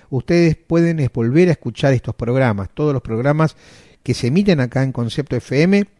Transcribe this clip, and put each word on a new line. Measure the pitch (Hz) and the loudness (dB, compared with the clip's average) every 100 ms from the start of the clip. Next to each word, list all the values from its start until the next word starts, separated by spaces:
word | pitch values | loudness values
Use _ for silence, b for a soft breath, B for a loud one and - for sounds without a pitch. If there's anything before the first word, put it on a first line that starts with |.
| b | b
ustedes | 131 - 175 170 156 | -6 0 2 2 0
pueden | - 165 170 160 | -2 0 2 0
es-, | 135 | -2
volver | 123 117 147 180 | -2 0 4 4
a | |
escuchar | 147 123 - 139 | 2 -4 -2 0
estos | 123 - | 0 -2
programas. | - 117 131 127 101 95 | -6 -2 0 0 -2 -6
Todos | - 151 | -4 -2
los | 135 | -2
programas | - 113 135 151 156 b b b b b | -4 -2 0 0 0 b b b b b
que | - | -6
se | - 120 | -4 0
emiten | 165 202 156 | 0 2 0
acá | 123 131 | 0 -2
en | 135 | -2
Concepto | 127 117 - 139 123 | -2 -6 -6 -6 -6
F | - 131 | -2 0
M | 175 202 202 | 2 2 0